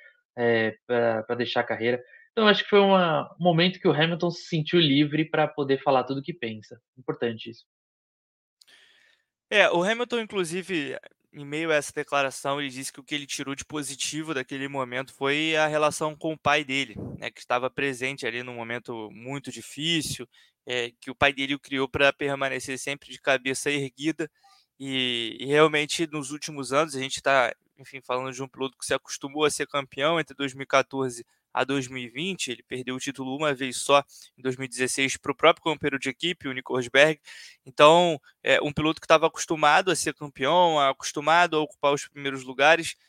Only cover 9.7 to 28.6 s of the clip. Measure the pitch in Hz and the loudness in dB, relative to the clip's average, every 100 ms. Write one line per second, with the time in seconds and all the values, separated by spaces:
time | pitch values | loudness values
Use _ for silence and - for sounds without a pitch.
9.7 | 175 185 233 247 240 214 208 170 180 170 | 4 0 -2 -4 -4 -4 -4 -4 -6 -4
10.7 | 170 139 131 - _ _ 147 143 151 165 | -4 -4 -10 -16 _ _ -16 -10 -4 0
11.7 | 151 139 151 147 143 135 - 139 143 139 | 0 0 -8 -4 -2 -2 -4 -6 -4 -6
12.7 | 127 135 - 127 147 139 - 135 139 - | -8 -12 -14 -10 -8 -8 -8 -8 -10 -8
13.7 | 151 135 135 - 147 160 139 131 139 139 | -8 -8 -8 -8 -6 -6 -6 -6 -8 -8
14.7 | 139 123 123 135 - 139 147 160 156 156 | -6 -6 -6 -8 -4 -2 0 0 2 2
15.7 | 151 151 - 156 151 160 156 143 151 139 | 2 0 0 -6 -4 -8 -2 0 0 0
16.7 | 135 123 101 - - 113 - - 123 127 | -4 -4 -8 -14 -12 -14 -10 -4 -2 -2
17.7 | - 139 123 131 139 123 120 123 120 117 | -4 -4 -4 -6 -6 -6 -6 -10 -10 -8
18.7 | 120 - 117 107 110 123 139 135 117 - | -10 -10 -12 -12 -14 -10 -10 -10 -14 -14
19.7 | - 160 170 - - 120 _ _ _ - | -8 -2 -2 -4 -8 -12 _ _ _ -6
20.7 | 123 120 - - 123 143 135 135 143 - | -4 -6 -10 -10 0 2 2 -4 -6 -6
21.7 | 135 135 147 139 - 143 139 135 131 - | -4 -2 2 2 2 -2 -4 -4 -6 -8
22.7 | 131 - 143 - 127 - 135 127 131 143 | -8 -8 -10 -12 -6 0 0 0 -4 -2
23.7 | 143 139 - 151 156 156 _ _ _ _ | -4 -4 -6 -6 -4 -8 _ _ _ _
24.7 | - 135 131 127 120 113 113 127 147 156 | -14 -6 -2 -2 -2 -6 -8 2 4 6
25.7 | 151 151 - 165 147 135 147 - 147 123 | 4 -2 -2 -4 -6 -8 -10 -10 -8 -2
26.7 | 139 160 135 135 - 139 139 117 - _ | 0 0 -2 -6 -4 2 4 4 -2 _
27.7 | _ 135 135 - 127 131 123 135 131 | _ -20 -14 -6 -4 -4 -8 -10 -6